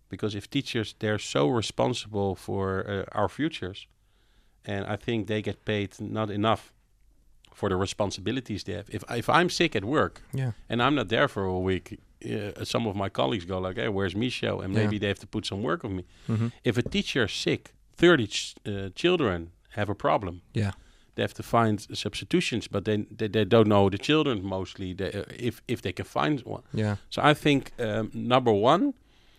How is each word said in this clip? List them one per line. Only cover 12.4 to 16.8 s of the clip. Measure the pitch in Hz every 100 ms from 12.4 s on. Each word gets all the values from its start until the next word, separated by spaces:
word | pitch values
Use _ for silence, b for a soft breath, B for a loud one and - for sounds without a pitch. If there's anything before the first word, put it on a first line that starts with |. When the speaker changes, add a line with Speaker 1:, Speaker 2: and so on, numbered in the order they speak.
| 101 -
Speaker 1:
some | - 120 113
of | 98
my | 98
colleagues | - 131 123 85
go | 92
like, | 92 92
"Hey, | 120
where's | 98 98
Michel?" | 95 127 - 113 95
And | 95
Speaker 2:
Yeah. | 110
Speaker 1:
maybe | 104 104
they | 101
have | 95
to | -
put | 110 -
some | 98
work | 127 170
on | 110 92
me. | - b b
Speaker 2:
Mm-hmm. | 110 117 B
Speaker 1:
If | 123
a | 120